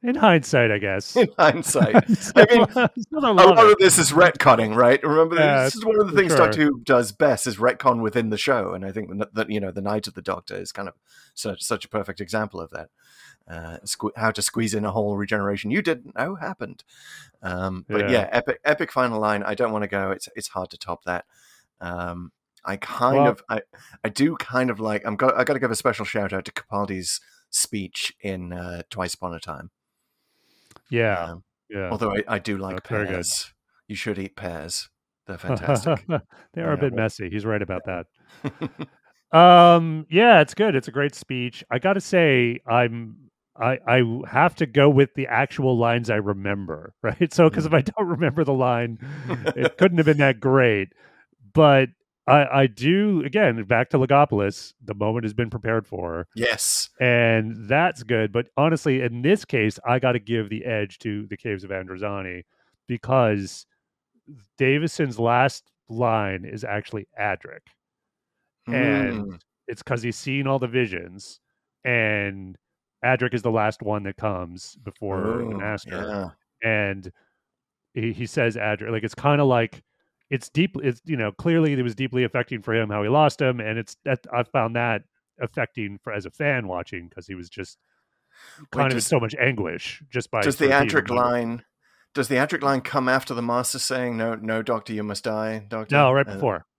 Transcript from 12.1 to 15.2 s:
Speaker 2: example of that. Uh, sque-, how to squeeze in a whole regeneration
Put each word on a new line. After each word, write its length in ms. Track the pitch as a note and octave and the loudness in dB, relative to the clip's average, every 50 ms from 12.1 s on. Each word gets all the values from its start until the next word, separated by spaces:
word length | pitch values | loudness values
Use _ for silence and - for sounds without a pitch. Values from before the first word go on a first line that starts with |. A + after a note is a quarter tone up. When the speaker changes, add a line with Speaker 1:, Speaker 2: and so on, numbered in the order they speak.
| F#2+ - | -10 -12
Speaker 2:
example 400 | G2+ E2+ G#2+ A2 G#2+ G#2 - F#2 | -10 -6 -4 -4 -4 -4 -8 -12
of 80 | E2 D#2+ | -14 -14
that. 180 | - - D#2+ D#2 _ _ _ _ _ _ - - - _ _ | -14 -16 -18 _ _ _ _ _ _ _ -20 -20 -20 _ _
Uh, 320 | _ E2+ E2 E2 E2 E2+ - - | _ -16 -14 -14 -14 -16 -16 -12
sque-, 320 | G#2+ - - - G#2 - | -12 -10 -6 -6 -8 -6
how 160 | - A2 A2 | -2 -2 -2
to 100 | G#2+ - | -2 -2
squeeze 320 | G2 - - - A#2 A2 F#2+ | -6 -4 -2 -2 -2 -2 -2
in 120 | A2 G#2 | -2 -4
a 60 | G#2 | -2
whole 260 | F#2+ A2 G#2+ G#2 G#2 | -2 -2 -2 -2 -2
regeneration 520 | G2 | -4